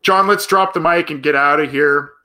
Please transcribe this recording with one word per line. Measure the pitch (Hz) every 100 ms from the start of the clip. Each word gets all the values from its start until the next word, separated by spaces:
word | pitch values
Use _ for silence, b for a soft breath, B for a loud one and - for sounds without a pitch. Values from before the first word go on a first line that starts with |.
John, | - 190 196
let's | 202 -
drop | 190 190
the | 180
mic | 165 170 170
and | 147
get | 143 143
out | 143 151
of | 151
here. | 139 147 143 139 _